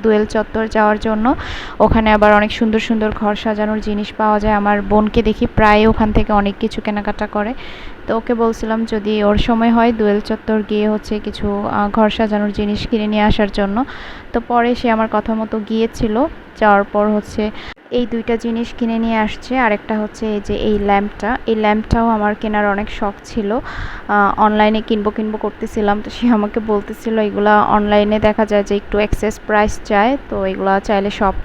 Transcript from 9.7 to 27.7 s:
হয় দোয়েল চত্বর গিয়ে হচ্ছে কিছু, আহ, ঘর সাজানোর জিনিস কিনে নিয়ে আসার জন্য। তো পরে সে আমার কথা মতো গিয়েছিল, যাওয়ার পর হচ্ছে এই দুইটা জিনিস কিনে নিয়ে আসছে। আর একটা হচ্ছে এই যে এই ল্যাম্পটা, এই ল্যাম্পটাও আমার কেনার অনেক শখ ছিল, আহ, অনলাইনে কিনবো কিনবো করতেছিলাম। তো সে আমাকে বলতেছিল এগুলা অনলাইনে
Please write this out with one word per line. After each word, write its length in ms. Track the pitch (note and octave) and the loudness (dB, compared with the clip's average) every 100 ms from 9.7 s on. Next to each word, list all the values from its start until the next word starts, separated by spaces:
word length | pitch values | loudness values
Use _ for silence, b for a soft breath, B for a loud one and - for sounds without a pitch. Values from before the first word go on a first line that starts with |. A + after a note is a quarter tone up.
হয় 200 | A#3 A#3 | 4 4
দোয়েল 300 | A3+ G#3 G3+ | 4 2 2
চত্বর 420 | G#3 A3 - A3 G#3 | -2 -6 -2 -2 0
গিয়ে 200 | G#3+ G#3+ | 0 0
হচ্ছে 300 | G#3+ - G#3+ | -2 -4 -6
কিছু, 480 | G#3 - G#3 G3+ G#3 | -6 -6 -4 -2 -2
আহ, 220 | G#3 G#3 | -2 0
ঘর 200 | G#3+ G#3+ | 2 2
সাজানোর 420 | G#3 A3 G#3 G#3 | 2 -2 0 -2
জিনিস 360 | G3+ G#3 G#3 - | -2 -2 -2 -2
কিনে 180 | A3+ G#3+ | -2 0
নিয়ে 160 | G#3+ | 2
আসার 280 | G#3 - G#3 | 2 2 0
জন্য। 340 | G#3 G3 G3+ C#4 B B B B | 0 -2 -2 -4 B B B B
তো 80 | A#3+ A#3 | -6 0
পরে 280 | A#3+ A#3 A#3+ | 0 2 0
সে 140 | B3 | 0
আমার 180 | A3 A3 | 0 0
কথা 220 | G#3+ G#3 | -2 -2
মতো 260 | A3 A3 A3 G3+ | -4 -4 -6 -4
গিয়েছিল, 560 | A3 A3+ - A#3 G#3+ D#4+ - - - | -2 -2 -2 -2 0 -2 -4 -18 0
যাওয়ার 240 | G#3+ G3+ | 4 4
পর 320 | G3+ G#3 G#3 G#3+ | 2 0 2 0
হচ্ছে 360 | G3+ - G#3+ B B - - | -2 -4 -4 B B -16 -6
এই 140 | B3 A#3+ | -4 -2
দুইটা 300 | A#3 A3+ A3+ | -4 -2 -2
জিনিস 380 | A#3 A3+ A#3 - | -2 -4 -6 -4
কিনে 220 | A#3 A3+ | -2 0
নিয়ে 160 | A3+ A3 | 0 0
আসছে। 420 | G#3+ - - B3+ | 0 -4 -4 0
আর 140 | A#3 | 0
একটা 300 | G#3 - A3 | 0 -2 -4
হচ্ছে 340 | G#3+ - A3 G#3 | -4 -6 -4 -4
এই 60 | G3+ | -4
যে 60 | |
এই 260 | G#3 G#3+ G#3 | -2 0 0
ল্যাম্পটা, 580 | G3+ G3+ G#3 - G3+ B3 - | 2 0 0 -4 -4 -4 -2
এই 100 | A3 | 0
ল্যাম্পটাও 540 | G#3+ G#3+ A3 A#3 A3+ | 2 0 0 0 2
আমার 260 | A3 G#3 G#3+ | 2 0 -2
কেনার 320 | A3 G#3+ G#3 | -2 0 0
অনেক 240 | G3 G#3 | 0 -4
শখ 220 | - G#3 G3+ | -4 -6 -6
ছিল, 360 | - - G3+ A#3 | -8 -6 -2 -4
আহ, 760 | - - - - - G#3 G3+ - | -6 -10 -10 -10 -2 2 2 2
অনলাইনে 440 | G#3+ G#3+ G#3+ A3 | 2 4 2 2
কিনবো 280 | A3 A3 G#3 | -2 -2 -2
কিনবো 280 | G#3 G#3+ G#3+ | -2 -6 -4
করতেছিলাম। 640 | G#3+ - A3 - G#3 G#3 | -6 -6 -8 -2 0 -2
তো 80 | G#3 | -4
সে 180 | - A#3+ | -2 2
আমাকে 320 | A3 G#3 A3 | 2 2 -4
বলতেছিল 600 | G#3+ G#3 G3+ A3 A#3 A3 | -2 -2 -2 -8 -4 -2
এগুলা 440 | G#3+ G3 G#3 G#3 | 0 0 4 4
অনলাইনে 560 | - | 4